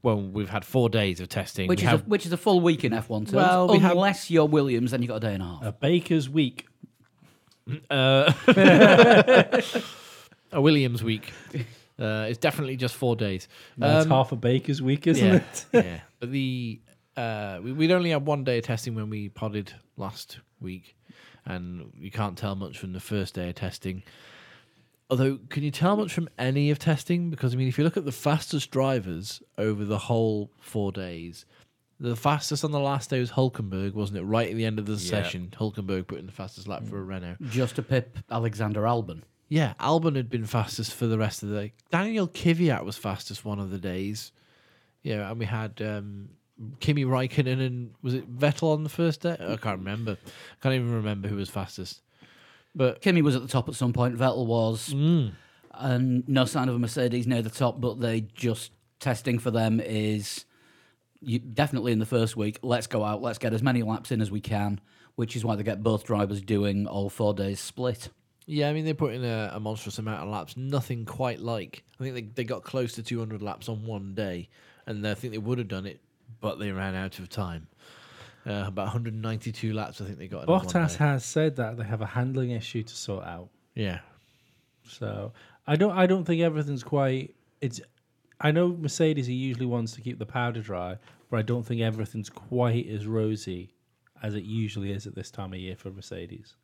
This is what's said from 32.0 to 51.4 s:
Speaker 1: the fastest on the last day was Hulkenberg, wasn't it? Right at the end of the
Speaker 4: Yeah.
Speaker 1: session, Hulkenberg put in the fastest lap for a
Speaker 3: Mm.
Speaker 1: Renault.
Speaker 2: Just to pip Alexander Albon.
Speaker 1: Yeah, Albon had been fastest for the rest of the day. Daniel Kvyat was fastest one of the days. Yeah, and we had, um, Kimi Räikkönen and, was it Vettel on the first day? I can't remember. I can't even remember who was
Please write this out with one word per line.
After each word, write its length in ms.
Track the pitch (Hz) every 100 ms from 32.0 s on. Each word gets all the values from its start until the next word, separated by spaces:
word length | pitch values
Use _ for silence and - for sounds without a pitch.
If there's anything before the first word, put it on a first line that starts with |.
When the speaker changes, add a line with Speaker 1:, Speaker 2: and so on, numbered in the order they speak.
Speaker 1:
the 160 | 120 113
fastest 480 | 143 147 - 147
on 80 | 156
the 80 | 147
last 280 | 139 139 -
day 120 | 131
was 100 | 123
Hulkenberg, 640 | - 131 - 101 92 98
wasn't 240 | 104 101 101
it? 60 |
Right 260 | 95 113 104
at 60 | 110
the 80 | 113
end 120 | 110
of 40 | 104
the 80 |
Speaker 4:
Yeah. 40 | 104
Speaker 1:
session, 560 | 87 104 98 92 90 -
Hulkenberg 520 | 110 104 95 95 90
put 100 | 78
in 80 | 92
the 60 |
fastest 340 | 101 95 - 101
lap 160 | 92 110
for 120 | 98
a 40 |
Speaker 3:
Mm. 40 | 95
Speaker 1:
Renault. 280 | 95 87 90 135
Speaker 2:
Just 280 | 117 123 -
to 60 |
pip 360 | 120 131 - - -
Alexander 520 | 113 117 107 107 110
Albon. 400 | 110 120 95 80 - _ _
Speaker 1:
Yeah, 240 | 151 131 -
Albon 360 | 135 160 165 135
had 120 | 120
been 160 | 123
fastest 480 | 107 123 104 - 110
for 140 | - 117
the 100 | 110
rest 260 | 107 -
of 40 | 101
the 100 | 104
day. 120 | 104 _ _
Daniel 340 | 170 208 220 180
Kvyat 560 | - 170 165 170 117
was 140 | 90 107
fastest 460 | 101 95 - 101
one 160 | 107 104
of 100 | 95
the 80 | 95
days. 540 | 92 92 101 107 - _ _ _ _ _ _ _
Yeah, 260 | 139 107 98
and 80 | 113
we 80 | 107
had, 340 | 113 110 107
um, 480 | 107 104 101 101 98 _ _ - 113 139
Kimi 240 | - 147
Räikkönen 560 | 131 127 131 - 127 131
and, 260 | 131 123 120 -
was 120 | 131
it 200 | 127 - 123
Vettel 340 | 147 - 165
on 100 | 151
the 60 | 151
first 320 | - 170 147
day? 160 | 170 165
I 180 | 87 110
can't 220 | 110 95
remember. 380 | 95 107 110 95 -
I 360 | - - -
can't 120 | 135
even 160 | 131 120
remember 360 | 117 107 101 98
who 80 |
was 120 | 101